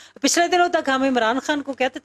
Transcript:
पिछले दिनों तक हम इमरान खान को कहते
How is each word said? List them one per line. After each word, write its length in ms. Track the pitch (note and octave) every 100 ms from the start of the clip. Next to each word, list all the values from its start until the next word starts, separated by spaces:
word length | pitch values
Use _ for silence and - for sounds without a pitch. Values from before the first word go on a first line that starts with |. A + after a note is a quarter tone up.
| - -
पिछले 260 | C#4 E4+ F4
दिनों 220 | F4+ F4
तक 140 | E4+ C#4
हम 160 | C4 C4+
इमरान 340 | B3 A3 C4
खान 220 | - D4
को 120 | C#4
कहते 260 | C4 C4 C#4+